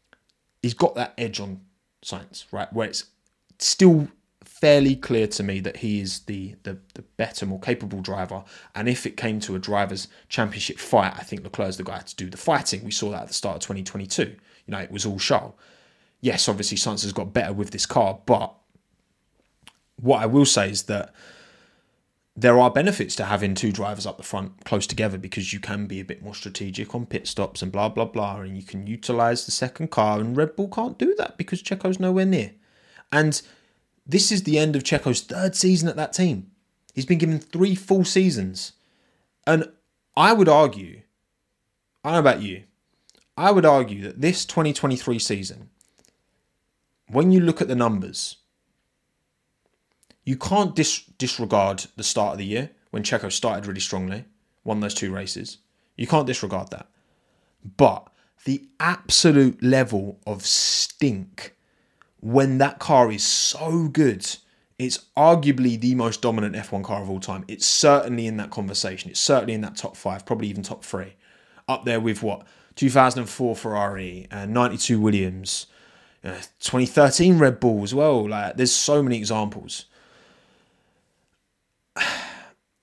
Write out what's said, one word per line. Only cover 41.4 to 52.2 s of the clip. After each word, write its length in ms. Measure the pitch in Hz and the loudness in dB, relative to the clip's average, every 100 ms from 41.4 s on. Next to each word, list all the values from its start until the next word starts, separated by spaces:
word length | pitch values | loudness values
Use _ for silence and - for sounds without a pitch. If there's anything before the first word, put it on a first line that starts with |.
| _ _ _ _ _ _ | _ _ _ _ _ _
I 40 | 143 | 0
don't 120 | 165 | 4
know 80 | 143 | 4
about 120 | 80 | 4
you, 220 | 101 92 - _ _ _ _ _ _ - | 0 -12 -16 _ _ _ _ _ _ 0
I 140 | 180 | 4
would 160 | 196 160 | 6 8
argue 360 | 139 120 101 | 6 4 -4
that 180 | 98 - | -10 -2
this 240 | 151 185 | 0 0
twenty 280 | - - 156 | -2 0 0
twenty-three 460 | 143 143 127 - 117 | 0 -2 -2 -2 -2
season, 520 | - 101 95 - - _ _ _ _ _ _ _ _ _ _ _ _ _ - | -2 -4 -6 -12 -20 _ _ _ _ _ _ _ _ _ _ _ _ _ -2
when 220 | 117 175 | 2 6
you 100 | 185 | 6
look 200 | 170 160 | 6 2
at 80 | 139 | 0
the 60 | |
numbers, 600 | 123 120 104 92 - - - _ _ _ _ _ _ _ _ _ _ _ _ _ _ _ _ _ _ | 0 0 0 -4 -8 -10 -12 _ _ _ _ _ _ _ _ _ _ _ _ _ _ _ _ _ _
you 120 | - 131 | -6 -6
can't 380 | - 196 190 | 0 0 2
dis-, 300 | - 151 - - - | 0 0 -2 -8 -8
disregard 680 | 127 - 113 107 98 95 - - | -6 -4 0 2 2 -2 -10 -8
the 60 | |
start 300 | 107 - | -4 0